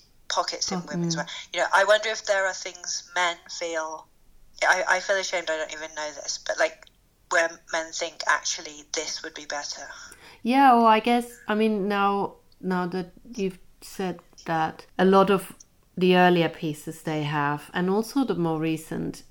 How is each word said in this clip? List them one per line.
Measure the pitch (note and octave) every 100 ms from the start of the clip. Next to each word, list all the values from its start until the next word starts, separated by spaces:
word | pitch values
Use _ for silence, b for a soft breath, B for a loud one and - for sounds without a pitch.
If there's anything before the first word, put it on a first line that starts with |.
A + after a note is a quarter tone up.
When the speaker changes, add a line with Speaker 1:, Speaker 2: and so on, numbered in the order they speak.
| _ _ -
Speaker 1:
pockets | - F3 E3+ -
in | F#3
Speaker 2:
Oh, | E3+
Speaker 1:
women's | F3 E3+
Speaker 2:
mm. | D#3+
Speaker 1:
wear?" | D3 B B
You | F3
know, | D#3+
I | F3+
wonder | G3 G#3+ A3
if | G#3+
there | - G3 F#3+
are |
things | F#3 F#3 F3+ F3 - -
men | F3+ F3+ E3+ -
feel, | - E3+ E3 D#3+ D#3 - _ _ - - -
I, | D3+ F#3 -
I | F#3
feel | - G3
ashamed | F3+ F#3 D#3+
I | D#3
don't | D3+
even | D#3 D#3
know | D3+ D3+
this, | C#3+ - -
but, | - -
like, | D#3+ - - _ _ _ -
where | F3+ E3 E3+ -
men | E3 D#3+
think, | - E3+ - -
"Actually, | D3+ - - D#3+ D3 D3
this | D#3+ D#3 -
would | D#3+
be | D#3
better." | D3 D3 C#3+ - C#3 B B B B B
Speaker 2:
Yeah, | A3+ C4+ C4+
well, | A#3+ A3+
I | A3
guess, | A3+ A#3+ A#3+ - -
I |
mean, | G#3+ A3 G#3+ G3
now, | G3+ G3+ G3+ F#3 - _ _
now | F3+ F#3 F3+
that | F#3 F3+ - -
you've | A#3 F#3+ F#3 - _
said | - - F#3+ F3 - - -
that, | D#3+ D#3+ - - -
a |
lot | F#3 G3 G3
of | F#3+ - - _ _ _ -
the | F3+ F3+
earlier | F3+ F3 E3
pieces | - D#3+ D3 - D#3
they | - D#3
have, | D3 D3+ C#3+ D3 -
and | - F3+
also | G3+ A3 C#4
the | A#3+
more | F3 E3 D#3
recent, | D#3+ D#3 - E3+ E3 - -